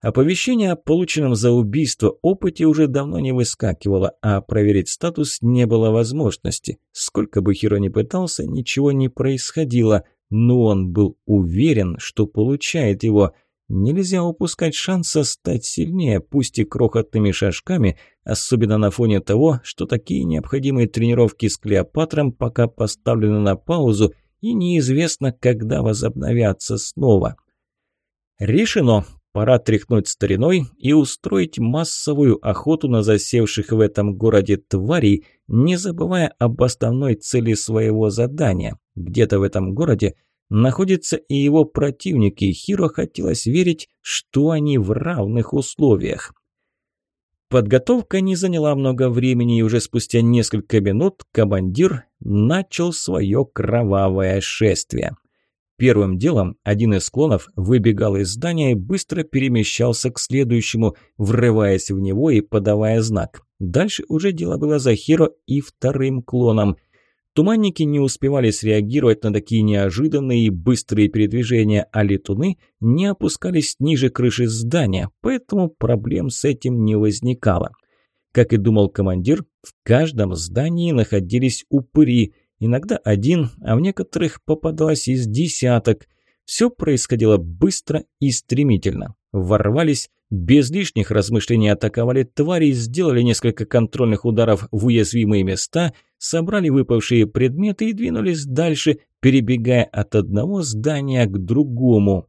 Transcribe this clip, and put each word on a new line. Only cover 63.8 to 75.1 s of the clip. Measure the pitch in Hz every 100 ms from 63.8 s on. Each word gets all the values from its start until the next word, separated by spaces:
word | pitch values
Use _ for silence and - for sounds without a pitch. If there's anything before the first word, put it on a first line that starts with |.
| 196 - -
уже | 156 196
дело | 165 170 143
было | 147 151
за | 127 107
Хиро | - 160 160 - -
и | 139
вторым | 135 _ 127 139 135 131
клоном. | 120 123 120 110 101 90 _ _ _ _ _
Туманники | - 180 220 208 160
не | 151 147
успевали | 135 - 139 139 117
среагировать | 104 110 107 104 139 127 110
на | 110
такие | 104 104 113
неожиданные | 107 104 98 90 151 147 135 120 113
и |
быстрые | 90 90 120 - 104 104
передвижения, | 107 104 117 117 120 107 104 -
а | 107
летуны | 101 98 - 101 175 180 _ _
не | 110 139 196
опускались | 196 151 - 185 175 - -
ниже | 139 147 131
крыши | - 123 117 120
здания, | 113 113 165 123 95 101